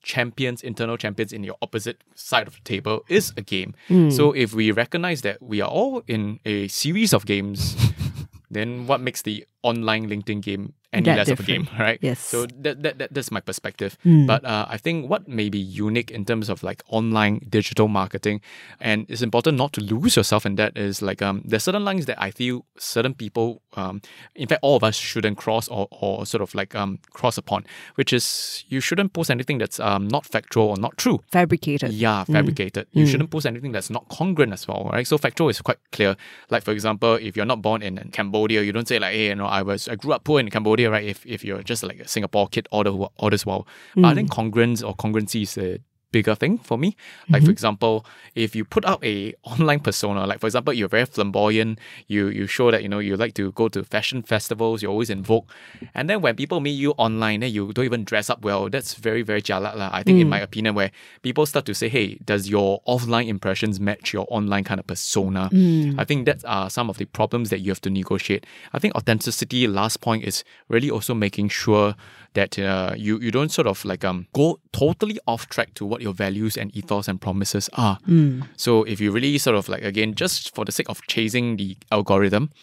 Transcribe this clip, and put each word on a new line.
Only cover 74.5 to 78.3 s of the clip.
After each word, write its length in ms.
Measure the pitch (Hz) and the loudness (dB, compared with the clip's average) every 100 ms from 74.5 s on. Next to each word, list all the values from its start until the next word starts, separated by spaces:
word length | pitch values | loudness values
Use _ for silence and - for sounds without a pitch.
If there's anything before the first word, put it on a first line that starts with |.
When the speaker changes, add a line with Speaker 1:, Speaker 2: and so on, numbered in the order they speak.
| - _ | -2 _
Speaker 1:
totally 480 | - 147 175 214 220 - | 0 0 2 -2 -4 -4
off 220 | - - | -6 -4
track 240 | - - - | -4 -4 -6
to 100 | 101 | -6
what 160 | 117 | -4
your 120 | 110 | -4
values 420 | 90 98 98 107 117 | -4 -2 -2 -2 -4
and 180 | 104 104 | -6 -8
ethos 340 | - 101 101 | -4 -2 -2
and 100 | 92 | -4
promises 500 | 98 95 98 104 - | -4 -2 -2 -2 -4
are. 260 | - 110 95 - | 0 0 0 4
Speaker 2:
Mm. 400 | 170 147 | 6 6